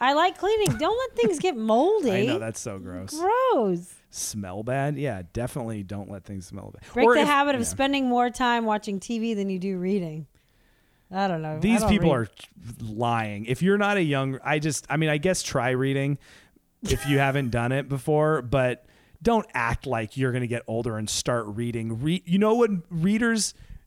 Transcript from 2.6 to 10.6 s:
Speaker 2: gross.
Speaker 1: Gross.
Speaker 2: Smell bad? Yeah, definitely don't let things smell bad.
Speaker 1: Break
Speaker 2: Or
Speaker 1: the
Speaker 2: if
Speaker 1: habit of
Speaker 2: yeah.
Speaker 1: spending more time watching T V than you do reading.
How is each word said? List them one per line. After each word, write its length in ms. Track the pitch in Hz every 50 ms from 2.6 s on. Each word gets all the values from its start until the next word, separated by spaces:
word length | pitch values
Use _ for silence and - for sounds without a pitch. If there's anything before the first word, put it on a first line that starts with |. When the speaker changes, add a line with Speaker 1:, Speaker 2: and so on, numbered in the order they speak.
| - 120 98 95
Speaker 2:
gross. 380 | 92 92 90 90 95 - 302 311
Speaker 1:
Gross. 760 | 349 381 453 508 523 508 466 294 220 196 180 170 180 - - - _ _
Speaker 2:
Smell 520 | - - - - - 107 98 90 90 104 113
bad? 340 | 123 127 139 139 147 151 135
Yeah, 240 | 143 139 107 95 87 -
definitely 520 | - 113 120 123 - - 120 113 113 107 98
don't 280 | 90 101 101 98 98
let 140 | 101 95 -
things 220 | - 101 95 87 -
smell 240 | - 95 98 101 98 -
bad. 60 | - -
Speaker 1:
Break 140 | - - 226 233
Speaker 2:
Or 60 | 247
Speaker 1:
the 80 | 294
Speaker 2:
if 60 | 285 285
Speaker 1:
habit 260 | 294 277 285 285 277
of 60 | 247
Speaker 2:
yeah. 60 | 233 -
Speaker 1:
spending 420 | - - 269 277 277 277 262 247
more 200 | 240 247 247 247
time 360 | 226 - 262 240 240 233 226
watching 340 | 220 214 208 - 220 196 190
T 200 | - - 233 226
V 160 | 220 233 220
than 140 | 202 196 196
you 80 | 190 185
do 200 | 180 196 190 180
reading. 500 | 180 185 202 202 175 160 156 160 147 - _ _ _ _ _ _